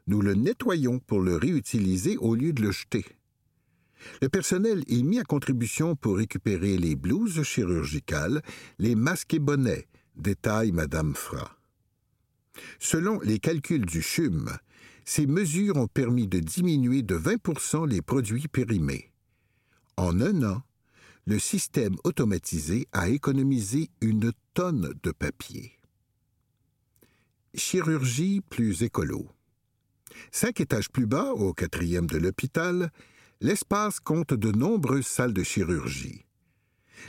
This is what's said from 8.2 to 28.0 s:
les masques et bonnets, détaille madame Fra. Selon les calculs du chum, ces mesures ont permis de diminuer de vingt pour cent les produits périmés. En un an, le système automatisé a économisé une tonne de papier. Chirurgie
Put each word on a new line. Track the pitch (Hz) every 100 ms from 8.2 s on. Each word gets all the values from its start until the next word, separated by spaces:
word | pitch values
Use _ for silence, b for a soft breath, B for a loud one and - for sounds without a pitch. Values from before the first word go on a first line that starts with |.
| 78 143 B B B -
les | 113
masques | 113 127 180 -
et | 165
bonnets, | 143 143 127 73 - b b
détaille | - - 98 - 107 113
madame | 85 78 80 78
Fra. | 69 - 67 67 - _ _ _ _ _ _ _ _ _ B B B
Selon | - 165 180 214
les | - 107
calculs | 160 160 - 165 95
du | 80
chum, | 78 - 160 82 55 - B B B B
ces | - - 143
mesures | 156 196 160 208 160
ont | 117
permis | - 123 123 107
de | 92
diminuer | 80 117 180 151 123 131
de | 113 85
vingt | 85 226
pour | - 147
cent | - 151
les | 160 101
produits | - 135 110 117 151
périmés. | - 113 104 73 67 - _ _ _ _ _ _ _ _ -
En | 90 87
un | 139 196
an, | 113 98 - _ b b b b
le | - 104
système | - 196 - - 110 92
automatisé | - - 120 92 - 82 73 101 -
a | - 90
économisé | 139 - 135 135 135 101 131 160 _
une | 113 107 113 - _
tonne | - 180 151 78 -
de | 87
papier. | - 76 - - - - - _ _ _ _ _ _ _ _ _ _ _ _ b b b _ _
Chirurgie | - - 185 160 156